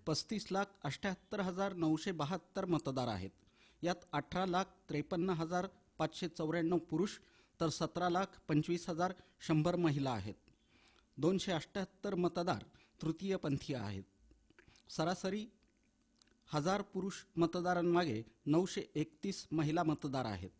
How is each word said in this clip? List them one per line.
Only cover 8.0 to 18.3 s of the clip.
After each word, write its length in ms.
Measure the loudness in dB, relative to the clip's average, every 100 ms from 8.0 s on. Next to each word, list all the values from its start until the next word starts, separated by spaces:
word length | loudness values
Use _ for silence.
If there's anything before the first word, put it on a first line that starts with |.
| 2
लाख 300 | 2 0 -4 0
पंचवीस 420 | 2 2 0 -2
हजार 220 | 0 0 -2 -14 -10 2
शंभर 280 | 4 4 4
महिला 360 | 4 4 0
आहेत. 240 | -2 -4 -10 _ _ _ _ -20 _ _ 0
दोनशे 340 | 2 2 0
अठ्ठ्याहत्तर 640 | -2 -2 -6 -6 -6 -4 0
मतदार 480 | 2 2 0 -2 -4 -20 -20 -6
तृतीयपंथी 760 | -4 -2 -2 -2 0 -2 -2
आहेत. 300 | -6 -4 -6 -10 _ -20 -20 _ _ -20 -20 -14
सरासरी 560 | -4 -2 0 -2 -4 -6 _ _ _ _ _ _ _ -20 _ -6
हजार 320 | -2 0 0
पुरुष 400 | -2 -4 -4 -6 -8 0
मतदारांमागे 840 | 2 2 0 2 4 4 4 -2 -6